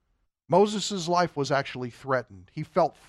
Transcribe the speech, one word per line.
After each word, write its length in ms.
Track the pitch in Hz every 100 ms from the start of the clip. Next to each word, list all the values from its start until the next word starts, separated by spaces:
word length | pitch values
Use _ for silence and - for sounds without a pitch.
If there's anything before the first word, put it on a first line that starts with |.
| _ _ _ _ -
Moses' 600 | 175 208 208 - 196 160
life 280 | 175 175 143
was 160 | 135
actually 380 | 139 135 131 123
threatened. 600 | - 135 127 - 95 90
He 80 | 151
felt 340 | 156 185 156 -